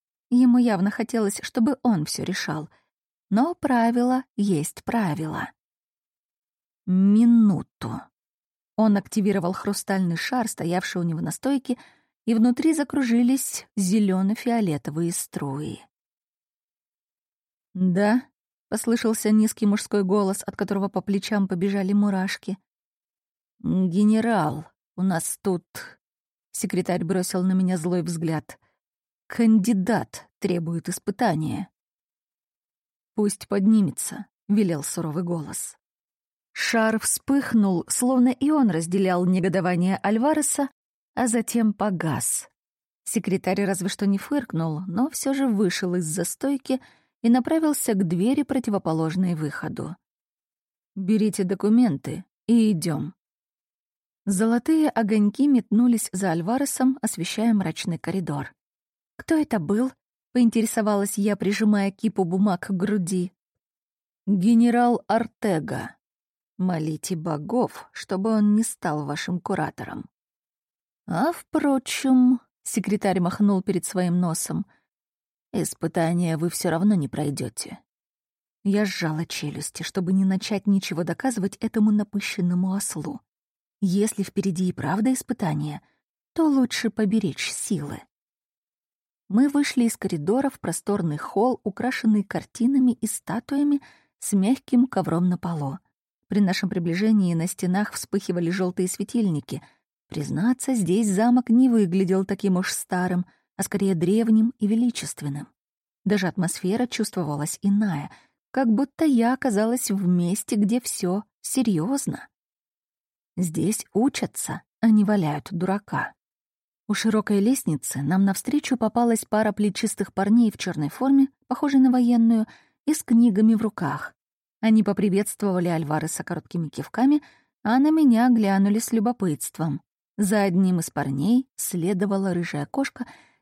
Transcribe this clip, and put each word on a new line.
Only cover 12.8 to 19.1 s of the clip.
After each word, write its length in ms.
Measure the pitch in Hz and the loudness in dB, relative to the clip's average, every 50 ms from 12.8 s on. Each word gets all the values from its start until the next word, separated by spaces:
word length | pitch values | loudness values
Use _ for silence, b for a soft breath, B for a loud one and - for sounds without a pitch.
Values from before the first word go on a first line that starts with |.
| 277 - - 285 262 233 233 240 247 240 269 262 - - - - - _ _ | -2 -2 -2 -2 0 2 2 4 4 4 2 0 -2 -6 -10 -12 -12 _ _
зелёно-фиолетовые 1400 | 208 190 180 208 220 208 190 185 185 190 196 220 - - 247 233 233 208 170 147 143 - 156 147 160 170 170 | -2 0 2 2 2 2 2 2 2 0 0 -2 -2 -2 -2 0 0 0 0 -2 -4 -6 -6 -4 -2 -2 -2
струи. 720 | 175 - - - - 170 151 139 135 147 151 - - - - _ _ _ _ _ _ _ _ _ _ _ _ _ _ _ _ _ _ _ _ _ _ _ _ _ _ _ _ _ _ _ _ _ _ _ _ _ - | -4 -6 -8 -8 -8 -8 -6 -6 -6 -6 -8 -8 -10 -12 -16 _ _ _ _ _ _ _ _ _ _ _ _ _ _ _ _ _ _ _ _ _ _ _ _ _ _ _ _ _ _ _ _ _ _ _ _ _ -4
«Да», — 460 | 185 185 185 170 196 208 208 233 254 - _ _ _ _ _ _ _ _ _ | 0 0 2 2 2 2 2 2 0 0 _ _ _ _ _ _ _ _ _
послышался 600 | - 226 - 233 233 233 - 220 | -6 -4 -2 0 0 0 0 0